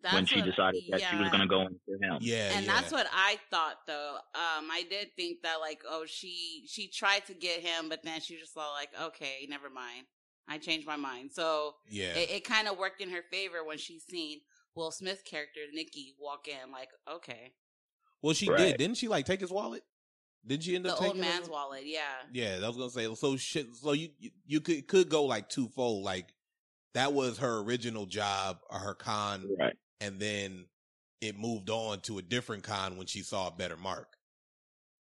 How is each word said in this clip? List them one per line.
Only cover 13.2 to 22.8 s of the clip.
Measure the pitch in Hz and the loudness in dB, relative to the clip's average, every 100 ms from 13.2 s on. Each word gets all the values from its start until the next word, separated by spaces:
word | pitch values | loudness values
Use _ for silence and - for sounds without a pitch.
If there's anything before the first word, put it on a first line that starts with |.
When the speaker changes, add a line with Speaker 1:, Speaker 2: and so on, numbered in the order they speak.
| 170 | -6
Speaker 2:
favor | 185 190 170 | -6 -4 -4
when | 160 151 | -6 -6
she | - 165 | -10 -14
seen | - 175 156 147 - _ _ | -10 -6 -6 -8 -16 _ _
Will | - 160 | -6 -6
Smith's | 156 185 190 | -4 -6 -6
character, | - 160 147 156 147 | -6 -8 -8 -10 -10
Nikki, | 151 156 - 135 139 | -8 -8 -10 -16 -12
walk | 143 143 156 | -10 -8 -8
in, | 143 131 | -12 -12
like, | 131 131 - - | -12 -14 -16 -12
"Okay." | 165 147 120 123 - _ _ _ _ _ _ | -12 -10 -14 -14 -20 _ _ _ _ _ _
Speaker 3:
Well, | 147 | 2
she | 160 196 | 4 6
Speaker 1:
Right. | 185 | 8
Speaker 3:
did. | 185 131 | 8 6
Didn't | 156 233 | 2 0
she, | 233 | 0
like, | 185 135 | 2 2
take | 190 | 0
his | 180 | 0
wallet? | 185 214 - - _ _ _ _ _ 107 | -2 -4 -6 -12 _ _ _ _ _ -2
Didn't | 143 | -2
she | 165 180 | 0 0
end | 180 | 0
up | |
Speaker 2:
The | 175 | 2
old | - 185 | 2 2
Speaker 3:
taking | |
his | 175 | 2
Speaker 2:
man's | 175 175 | 0 -2
wallet, | 151 139 135 143 | -4 -6 -6 -6
yeah. | 156 147 131 127 | -4 -4 -6 -6
Speaker 3:
Yeah, | 123 113 92 | -2 0 0
I | 104 | -2
was | |
gonna | 120 | -2